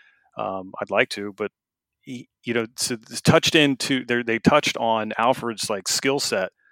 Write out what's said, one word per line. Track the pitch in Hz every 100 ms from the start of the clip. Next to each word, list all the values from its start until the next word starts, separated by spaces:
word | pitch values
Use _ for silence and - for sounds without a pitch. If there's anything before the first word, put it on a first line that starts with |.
| _ _ _ -
um, | 104 95 95 -
I'd | 98
like | 98 131
to. | - 101
But | 98 104 _ _ _ _ _
he, | - 123 - _
you | -
know, | 117 113 -
so | -
it's | 117 113 117
touched | - 160 -
into, | 165 147 131 - 131
they, | 120 120
they | 117 113
touched | - 147 - -
on | 113 113 107 107
Alfred's, | 117 131 117 107 -
like, | 104 92
skill | - 135 139
set | - 104 92 _ _